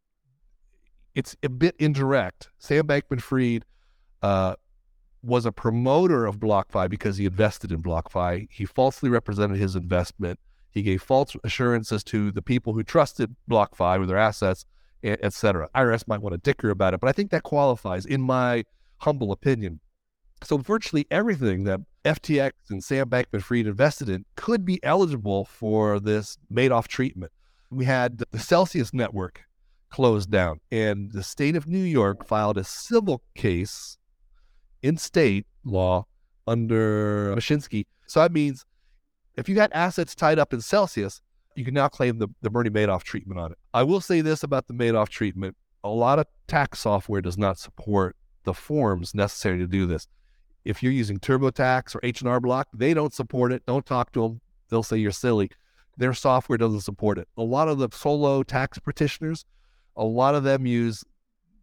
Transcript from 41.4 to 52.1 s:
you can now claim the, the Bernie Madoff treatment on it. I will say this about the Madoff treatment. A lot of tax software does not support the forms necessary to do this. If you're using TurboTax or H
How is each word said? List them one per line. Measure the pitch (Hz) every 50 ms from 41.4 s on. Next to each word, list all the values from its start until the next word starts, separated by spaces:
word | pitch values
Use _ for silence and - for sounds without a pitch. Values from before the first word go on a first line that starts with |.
| _ _ _
you | 139 117
can | 127
now | 135 143 139
claim | 143 - - 131 123 117 113
the, | 107 101 - -
the | - 107
Bernie | 107 120 120 110
Madoff | 104 107 107 101 95 90 -
treatment | - - - - 95 92 90
on | 82 80
it. | 85 - _ _
I | - 117 127
will | 151 190 190
say | 170 - 180 165
this | 156 156 156 -
about | - 143 143 127 -
the | - 120
Madoff | 123 120 117 113 110 107 104
treatment. | - - 113 101 85 92 95 95 - _ _ _ _ _ -
A | 104
lot | 110 117 117 127 143 156
of | 147 - _ _ _ -
tax | 165 151 135 - - -
software | - 110 104 101 - - 104 98
does | 92 95 90 104
not | 104 98 87 -
support | - - - - - 107 101 98 95 90 - _ _ _ _ _
the | _ 95
forms | 92 - - - 147 151 127 104 95 87 87 - -
necessary | 104 101 101 - - - 104 92 90
to | 90 87
do | 98 98 92
this. | 87 82 78 - - _ _ _ _ _ _ _ _ _ _ _
If | - 101 -
you're | 120 127
using | 135 131 113 104 101 95
TurboTax | - - 131 131 135 131 - - 135 127 127 127 - - -
or | 110
H | - 123